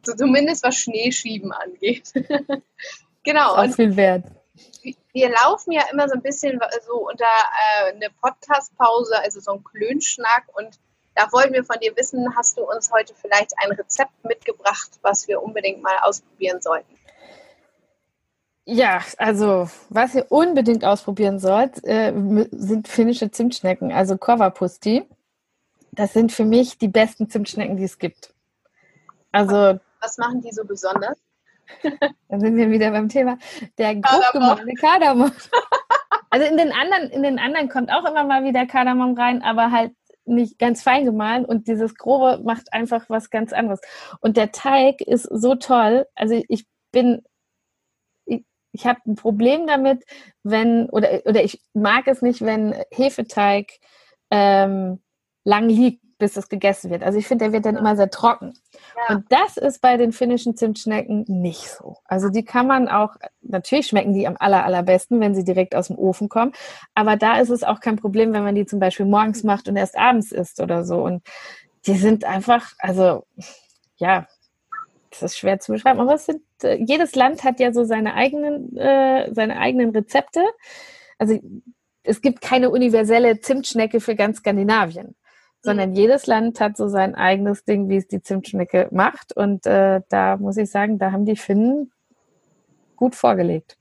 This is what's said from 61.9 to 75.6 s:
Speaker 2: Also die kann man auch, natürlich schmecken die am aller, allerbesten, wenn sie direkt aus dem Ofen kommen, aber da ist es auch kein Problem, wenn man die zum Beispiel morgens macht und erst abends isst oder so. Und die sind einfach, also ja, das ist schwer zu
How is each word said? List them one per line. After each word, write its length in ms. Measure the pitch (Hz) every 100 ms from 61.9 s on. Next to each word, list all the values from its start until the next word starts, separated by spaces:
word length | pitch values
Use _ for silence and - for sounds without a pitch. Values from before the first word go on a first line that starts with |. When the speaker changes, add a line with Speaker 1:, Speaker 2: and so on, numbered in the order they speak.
| -
Speaker 2:
Also 240 | _ 190 196
die 160 | 202
kann 240 | 226 240 254
man 180 | 269 247
auch, 300 | 208 208 - - _
natürlich 480 | - 185 - 277 -
schmecken 260 | 208 202
die 140 | 196 196
am 80 | 185
aller, 260 | 202 190
allerbesten, 540 | - 180 180 185 - 240
wenn 160 | 214
sie 80 | 196
direkt 320 | 185 185 185
aus 140 | - 180
dem 100 | -
Ofen 300 | 190 185 208
kommen, 240 | 226 240 - - - -
aber 220 | - 214 214
da 240 | 214 226
ist 100 | 233
es 140 | 240
auch 160 | - 214
kein 160 | - 214
Problem, 360 | 214 196 226
wenn 120 | 214
man 100 | 202
die 120 | 202 202
zum 120 | 202
Beispiel 260 | 190 -
morgens 380 | 196 202 220 220
macht 260 | 214 202 -
und 60 |
erst 240 | 202 190 -
abends 320 | 226 247 208
isst 300 | - 175 -
oder 240 | 175 170
so. 180 | 175 175
Und 220 | 180 180 - - - - _ _ -
die 100 | 196
sind 280 | 202 214
einfach, 480 | - 190 202 240 - _
also 480 | 185 185 185 151 - - - - _ _ _ _
ja, 320 | 175 190 160 _ _ _ _ - - _ _
das 120 | -
ist 160 | 175 -
schwer 200 | 202
zu 140 | 196